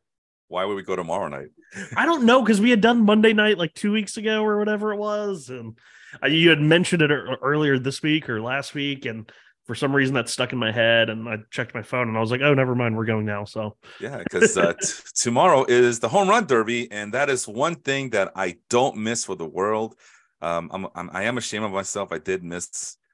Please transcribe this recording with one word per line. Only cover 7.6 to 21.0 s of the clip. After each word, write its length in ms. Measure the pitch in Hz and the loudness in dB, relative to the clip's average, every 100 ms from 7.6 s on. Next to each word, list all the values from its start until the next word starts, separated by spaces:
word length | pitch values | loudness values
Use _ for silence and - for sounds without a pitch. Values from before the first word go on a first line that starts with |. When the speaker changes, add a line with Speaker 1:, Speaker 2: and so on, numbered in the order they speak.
| 147 135 | 2 0
Speaker 2:
this 240 | 131 135 | -2 -4
week 260 | 156 156 147 | -2 -2 -2
or 140 | 110 | -6
last 320 | 117 135 139 | -4 -6 -6
week, 320 | 151 143 139 131 | -8 -6 -6 -8
and 260 | 113 107 _ _ _ - | -10 -14 _ _ _ -12
for 80 | 117 | -4
some 200 | 139 139 | 0 2
reason 200 | 131 139 | 2 0
that 120 | 113 | -2
stuck 240 | - 123 | -4 -4
in 60 | 131 | -2
my 140 | 110 | -2
head, 400 | 113 113 117 113 | 2 4 4 2
and 180 | 110 117 | -2 -8
I 80 | 110 - | -10 -8
checked 240 | - 120 120 | -8 -8 -10
my 80 | |
phone, 240 | 107 127 117 | -6 -4 -2
and 100 | 110 | -2
I 20 | |
was 120 | 113 | -2
like, 100 | 123 | 0
"Oh, 140 | 143 135 | 2 4
never 180 | 127 | 2
mind, 240 | 123 117 110 | 0 0 0
we're 80 | 113 | -2
going 220 | 110 107 | -2 -2
now," 180 | 104 104 | -6 -8
so. 320 | 113 107 - - - | -8 -8 -10 -20 -14
Speaker 1:
Yeah, 240 | 110 131 87 | -12 -10 -6
'cause, 260 | 95 226 95 | 2 2 4
uh, 160 | 85 | 0
Speaker 2:
<laughs> 80 | - | 0
Speaker 1:
t-, 60 | - - - - | -6 -8 -8 -4
tomorrow 500 | 123 120 180 139 127 | 0 4 6 6 6
is 340 | 120 123 117 | 6 6 2
the 100 | 113 | 0
Home 180 | 190 190 | 2 4
Run 200 | 226 175 | 2 4
Derby, 440 | 120 110 120 117 | 2 2 -2 -4
and 220 | 104 104 | -8 -6
that 160 | 120 143 | -2 0
is 180 | 127 - | -2 -4
one 280 | 107 156 165 | -4 -4 -2
thing 340 | - 139 131 | -4 -4 -2
that 220 | 107 95 - | -2 -2 -2
I 220 | 95 85 _ | -6 -6 _
don't 280 | 123 127 107 | 0 0 -2
miss 280 | 110 117 - | -4 -4 -6
for 100 | 92 | -8
the 100 | 80 | -8
world. 500 | 82 101 110 110 - _ _ _ _ | -4 -2 -2 -4 -10 _ _ _ _
Um, 300 | 82 85 82 | -4 -4 -6
I'm, 140 | 92 95 | -10 -10
I'm, 140 | 87 | -12